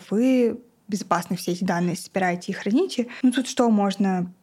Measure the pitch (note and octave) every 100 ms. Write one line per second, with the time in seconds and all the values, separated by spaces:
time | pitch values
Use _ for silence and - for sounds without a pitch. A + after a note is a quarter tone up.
0 | - G3+ B3+ B3+ A#3 - - _ - G#3
1 | - E3+ - F3+ - F3+ F3+ F3 F3 E3+
2 | - G3 F#3 F3 - F#3 - A#3+ F#4+ -
3 | A#3+ - B3+ B3+ - - A#3+ G#3+ G3+ F#3+
4 | G3 F#3 F3+ -